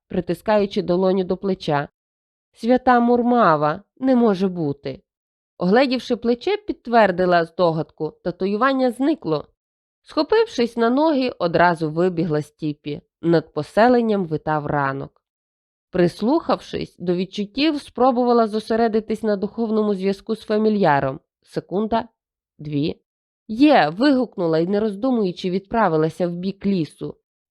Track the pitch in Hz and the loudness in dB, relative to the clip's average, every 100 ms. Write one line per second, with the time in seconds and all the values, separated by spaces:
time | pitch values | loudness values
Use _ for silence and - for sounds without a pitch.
0 | _ 185 - 170 - 214 196 208 170 180 | _ -6 -4 -6 0 0 0 -2 -2 0
1 | 190 190 180 185 196 190 - 143 147 _ | 2 0 -2 -4 -4 -4 -2 -2 -4 _
2 | _ _ _ _ _ _ 226 254 254 240 | _ _ _ _ _ _ 0 2 4 4
3 | 240 240 240 240 190 151 151 175 - _ | 4 2 2 4 4 4 0 -2 -12 _
4 | 262 247 233 180 196 175 151 139 139 131 | 0 4 4 2 -2 -2 -4 -4 -10 -12
5 | _ _ _ _ _ - 180 220 269 247 | _ _ _ _ _ -4 2 2 2 -2
6 | - 240 233 240 359 415 - - 240 233 | -4 -4 -2 -2 -2 -4 -6 -10 0 2
7 | 202 180 180 175 165 - 175 160 151 _ | 2 2 2 2 0 0 0 0 -6 _
8 | 151 - 180 170 190 208 262 269 254 220 | -10 -8 -10 -6 -4 0 0 0 -2 0
9 | 277 311 - 147 - _ _ _ _ _ | -2 -2 -4 -6 -6 _ _ _ _ _
10 | _ 302 302 440 440 - 233 233 226 254 | _ -4 0 0 0 -2 -2 0 0 2
11 | 320 269 254 - 175 165 175 165 156 156 | 2 2 -2 -2 -2 4 2 2 -4 0
12 | 185 170 160 151 147 _ 151 147 151 143 | 0 0 -2 -2 -4 _ -8 -8 -12 -12
13 | _ _ 165 165 156 151 147 196 240 247 | _ _ 0 0 0 -8 -2 2 4 4
14 | 226 202 165 151 156 151 147 147 139 135 | 2 -2 -2 -6 -4 -4 -2 -2 -2 -4
15 | 143 _ _ _ _ _ _ _ _ 180 | -12 _ _ _ _ _ _ _ _ 0
16 | 175 - 214 330 - 185 - - - _ | 0 0 0 0 0 -4 -4 -10 -10 _
17 | 175 180 185 - 202 254 311 294 - - | -4 -4 -4 -8 -8 -2 -2 -2 -10 0
18 | 254 240 240 240 220 214 - 220 233 214 | 0 2 2 2 2 -4 -2 0 0 0
19 | 220 214 220 202 202 - 226 220 214 190 | -4 -4 -2 -2 -4 -6 -2 -2 0 -2
20 | 190 196 - 214 - 214 220 214 175 139 | -2 -4 -6 -8 -4 0 0 2 2 2
21 | 135 135 _ _ _ 170 - 180 220 226 | 0 -8 _ _ _ -10 -6 -6 -2 -4
22 | - _ _ _ _ _ 147 147 151 - | -6 _ _ _ _ _ -8 -4 -4 -8
23 | _ _ _ _ - 220 294 240 151 175 | _ _ _ _ -12 2 4 6 4 2
24 | 294 254 240 - 170 160 170 202 220 196 | 2 2 -2 -2 0 0 0 -2 -2 -2
25 | 262 240 190 175 185 190 196 226 196 160 | -2 0 -2 -2 -4 -4 -4 0 2 2
26 | 160 - 175 175 190 - 202 190 147 _ | 0 -2 -4 -4 -8 -4 -2 -2 -4 _
27 | 147 - _ _ _ | -14 -14 _ _ _